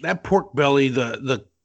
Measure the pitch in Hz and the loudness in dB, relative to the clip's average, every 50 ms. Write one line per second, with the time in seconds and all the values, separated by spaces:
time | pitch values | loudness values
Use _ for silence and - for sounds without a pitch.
0 | 156 165 180 170 - - 190 196 151 - - 131 147 139 143 143 139 131 127 127 | -6 -6 -6 -6 -2 0 0 0 0 -2 -2 0 2 4 4 4 4 2 2 -2
1 | 123 117 113 - 135 131 110 101 - _ _ _ _ | -2 -4 -6 -6 -4 -4 -4 -4 -6 _ _ _ _